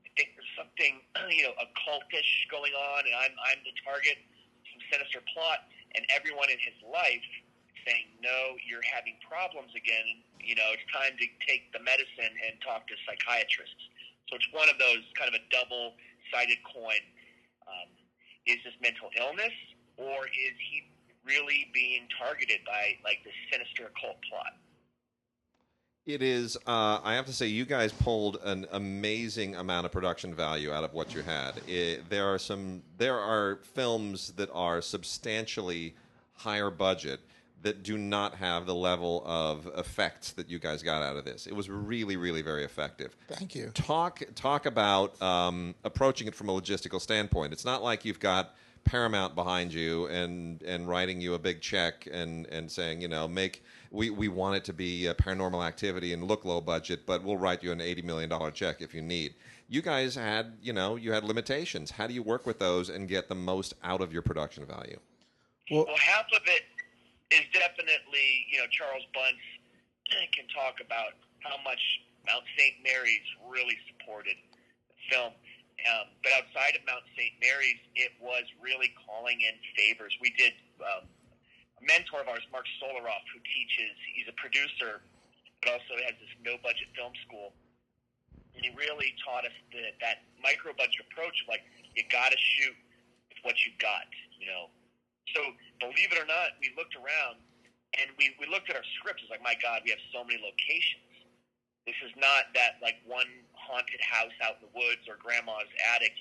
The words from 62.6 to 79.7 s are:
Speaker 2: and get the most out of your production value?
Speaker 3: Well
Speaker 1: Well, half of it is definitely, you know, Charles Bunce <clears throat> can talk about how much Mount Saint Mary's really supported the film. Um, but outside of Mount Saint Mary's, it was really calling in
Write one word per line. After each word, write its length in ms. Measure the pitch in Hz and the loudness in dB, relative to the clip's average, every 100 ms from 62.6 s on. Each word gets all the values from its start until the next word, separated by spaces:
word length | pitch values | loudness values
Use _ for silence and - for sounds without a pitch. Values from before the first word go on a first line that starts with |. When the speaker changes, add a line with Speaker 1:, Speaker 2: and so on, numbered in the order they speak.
| 92 90 87 | 4 4 2
Speaker 2:
and 180 | 85 95 | -6 0
get 220 | 95 - | -2 0
the 60 | |
most 380 | 92 90 95 95 - | -4 0 0 -2 -6
out 180 | 87 92 | -2 0
of 120 | 92 | 0
your 80 | 82 | 0
production 440 | - 78 73 - | 0 0 -2 -6
value? 340 | 71 - - - _ _ _ _ _ _ - | -12 -12 -12 -14 _ _ _ _ _ _ 2
Speaker 3:
Well 140 | 151 | 4
Speaker 1:
Well, 120 | 156 - | 4 6
half 280 | 143 208 220 | 6 6 4
of 80 | - | 2
it 180 | 175 175 - - - _ _ _ _ | 4 2 0 -16 -16 _ _ _ _
is 120 | 160 156 | 6 6
definitely, 920 | 185 170 170 160 151 139 143 135 131 - | 2 2 0 2 0 2 2 2 2 0
you 60 | 139 | -2
know, 80 | 120 | 0
Charles 340 | - 147 135 - | 0 0 -4 -4
Bunce 320 | 135 131 127 - - _ _ _ _ - | 0 0 -2 -8 -18 _ _ _ _ 0
<clears throat> 240 | - - | 0 2
can 120 | - 123 | -2 -2
talk 280 | 147 135 - | -2 -2 -4
about 280 | 123 117 110 - _ _ | -4 -2 -2 -8 _ _
how 160 | 147 139 | -8 -6
much 180 | 135 123 - - - _ | -4 0 2 0 -4 _
Mount 180 | - 120 - - | 0 0 0 6
Saint 180 | 135 - | 6 6
Mary's 420 | 131 131 120 107 - - | 0 2 4 2 0 -12
really 320 | 117 127 123 113 - | -8 -4 -2 -2 -6
supported 460 | - - 107 101 - _ _ _ _ _ | -18 -14 -10 -6 -6 _ _ _ _ _
the 80 | _ - | _ 0
film. 240 | 127 117 - - - _ - | 0 0 -8 -20 -20 _ -2
Um, 260 | 117 113 104 _ | 0 0 -2 _
but 80 | 131 | 4
outside 400 | 131 127 143 143 | 4 4 2 2
of 80 | - | 2
Mount 200 | 131 123 - | -2 -6 -8
Saint 180 | - 120 - | -4 -4 2
Mary's, 400 | 123 139 131 120 - | 2 4 2 0 -4
it 160 | 120 123 - | -2 -2 -2
was 240 | 123 123 120 - | -4 -4 -6 -12
really 320 | 127 131 127 - - | -6 0 0 -2 -12
calling 320 | 107 123 123 | -6 -2 0
in 160 | 117 110 - | 0 -2 -4